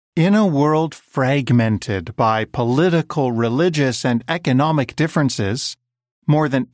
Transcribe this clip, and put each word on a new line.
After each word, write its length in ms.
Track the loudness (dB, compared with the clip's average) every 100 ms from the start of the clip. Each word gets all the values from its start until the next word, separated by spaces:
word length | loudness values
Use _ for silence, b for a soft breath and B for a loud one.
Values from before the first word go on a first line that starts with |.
| _ 0
In 180 | 2
a 140 | 4 4
world 480 | 2 2 2 0 -6
fragmented 1200 | -10 -2 0 0 2 2 2 0 -2 -6 -6 -2
by 300 | 0 0 -2
political, 880 | -4 -2 2 2 0 -2 -2 -2
religious, 720 | 0 0 0 0 0 -2 -2 -2
and 180 | -2 -2
economic 640 | -4 0 0 2 0 -2 -2
differences, 800 | -2 0 -2 -2 -4 -4 -6 -12 _ _ _ _ 0
more 200 | 0 2
than 180 | -2 -4